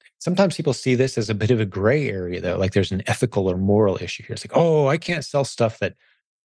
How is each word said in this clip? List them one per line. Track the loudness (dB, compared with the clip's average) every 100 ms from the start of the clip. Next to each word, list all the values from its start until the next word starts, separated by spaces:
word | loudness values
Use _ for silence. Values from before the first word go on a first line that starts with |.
| _ -10
Sometimes | -4 2 2 2
people | -2
see | -2 0 2
this | 2 0
as | -2
a | -2
bit | 2
of | 2
a | 0
gray | 0 2 2 -2
area, | -4 -6 -4
though, | -2 0
like | 0
there's | 2 0
an | -2 -4
ethical | -2 -2 0 0
or | 0
moral | 2 4 4 0
issue | -6 -10
here. | -10
It's | -12 -2
like, | 2
"Oh, | 4 4 2
I | 0
can't | -2 -6 -4
sell | -2
stuff | -2 0 -2 0
that | -6 -6 _ _ _ _